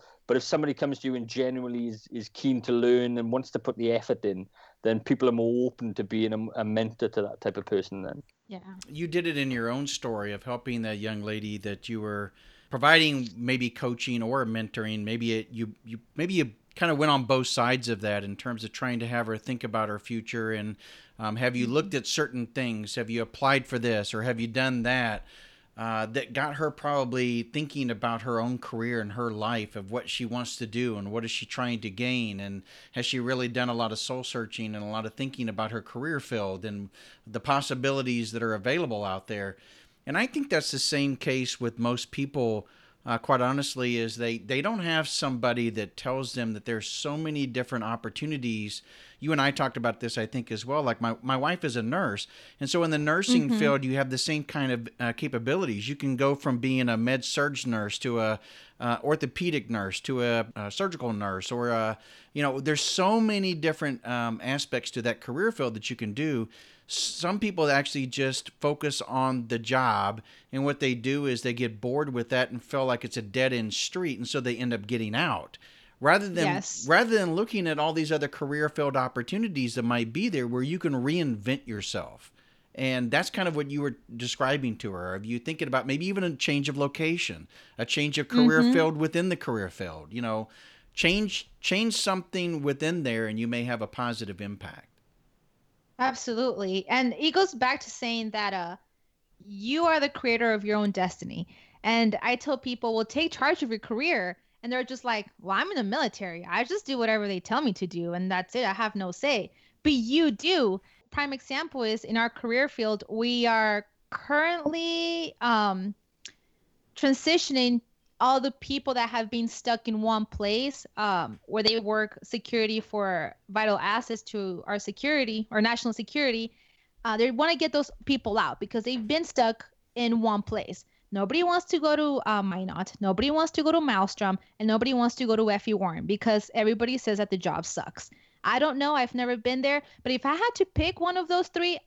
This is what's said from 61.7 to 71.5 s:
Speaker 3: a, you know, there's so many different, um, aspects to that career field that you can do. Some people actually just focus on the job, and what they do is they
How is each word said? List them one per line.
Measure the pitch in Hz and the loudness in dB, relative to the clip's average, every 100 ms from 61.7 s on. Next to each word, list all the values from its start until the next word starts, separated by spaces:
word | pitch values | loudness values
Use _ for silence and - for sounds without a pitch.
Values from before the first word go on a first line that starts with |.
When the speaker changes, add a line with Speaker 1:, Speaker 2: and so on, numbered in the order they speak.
Speaker 3:
a, | 117 110 110 - - - | 2 0 -2 -10 -20 -10
you | 147 | -2
know, | 143 135 | 0 0
there's | 139 147 | 0 0
so | - - 185 226 | 0 2 4 4
many | 220 202 190 | 4 2 0
different, | 165 160 151 151 123 117 | 2 0 0 -2 -4 -4
um, | 123 117 113 | -2 -2 -4
aspects | 120 139 - 123 - | -2 -4 -2 -4 -4
to | 127 | -4
that | 117 113 | -2 -2
career | - 131 220 | -4 0 0
field | 226 127 | 0 -2
that | 110 - | -2 -8
you | 120 | -6
can | 107 | -4
do. | 107 156 127 113 - - - - | -2 0 0 -2 -8 -20 -20 -8
Some | - - - 170 202 | -4 -4 -2 -2 0
people | 214 180 151 | -2 2 4
actually | 139 139 143 131 | 4 2 -2 -4
just | 143 135 127 - - | 0 -2 -2 -8 -4
focus | 147 143 147 139 | -2 0 -2 -4
on | - 131 131 127 113 | -2 0 2 0 -2
the | 117 | -4
job, | 113 131 127 104 98 110 - - - | 2 2 4 4 2 -2 -10 -20 -8
and | 135 | -2
what | 139 143 | -2 0
they | 135 | 0
do | 120 123 143 143 | 0 -2 0 0
is | 117 | 0
they | 127 | -2